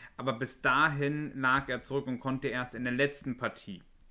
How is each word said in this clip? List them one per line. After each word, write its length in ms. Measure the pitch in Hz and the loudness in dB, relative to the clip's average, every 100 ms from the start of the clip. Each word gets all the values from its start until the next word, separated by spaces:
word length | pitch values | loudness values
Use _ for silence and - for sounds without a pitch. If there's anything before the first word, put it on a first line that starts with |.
| - - | -18 -6
Aber 160 | 131 | -2
bis 300 | 117 131 - | -2 -2 0
dahin 760 | 135 131 156 143 143 151 151 135 | 4 6 6 4 0 0 -4 0
lag 300 | 131 135 135 | 2 2 2
er 140 | 123 | -4
zurück 240 | - 139 139 | -2 -4 -2
und 140 | 123 | -4
konnte 280 | 135 131 139 | -2 -2 -2
erst 260 | 123 127 | -2 -4
in 100 | 117 | -4
der 100 | 123 | -2
letzten 420 | 123 143 143 135 120 | 2 2 0 -6 -4
Partie 460 | 117 - - 92 - - - | -4 -4 -12 -14 -14 -20 -20